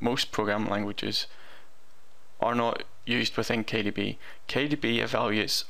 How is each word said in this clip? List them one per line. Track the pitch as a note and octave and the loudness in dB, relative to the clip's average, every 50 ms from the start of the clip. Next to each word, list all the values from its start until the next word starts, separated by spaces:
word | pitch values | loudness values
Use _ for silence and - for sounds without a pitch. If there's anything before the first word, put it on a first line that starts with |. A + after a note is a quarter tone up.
most | - A#2+ A#2+ - - - | 2 2 4 2 0 0
programming | - - G#2+ G#2 G2+ G#2+ G#2+ - | 0 2 2 4 2 2 2 2
languages | G2+ G2+ G2+ G2+ G#2 - G#2 G#2+ G#2+ - - - - - - - - - - - - - - - - - - - - - - - - - | 2 0 0 0 -2 -2 -2 0 0 0 0 -2 -6 -6 -6 -8 -8 -8 -8 -8 -8 -8 -8 -8 -8 -8 -8 -8 -8 -8 -8 -8 -2 0
are | - A#2 A#2+ | 2 2 4
not | A#2+ A#2 A#2 - - - - - - - | 2 2 2 0 -2 -4 -6 -8 -6 -2
used | A#2 A#2+ A#2+ A2+ G#2+ - | 0 2 2 2 2 0
within | A#2 A2+ - A#2+ A2+ G#2+ | 0 0 2 0 0 0
K | - A2 A2 | 0 0 0
D | G2+ G2+ | 0 0
B. | - G2+ G2+ G#2 G#2+ - - - - - - | 0 0 0 -2 -2 -4 -6 -8 -8 -6 -6
K | - - B2+ C#3+ | -2 0 0 2
D | D3 D3+ | 2 2
B | D3 A2 A2+ A#2 A2+ | 2 2 2 2 2
evaluates | A2+ A#2+ B2 A2+ A#2+ G#2+ G#2+ G#2+ F#2 - - - - | 2 2 2 2 2 2 2 2 2 2 0 0 -2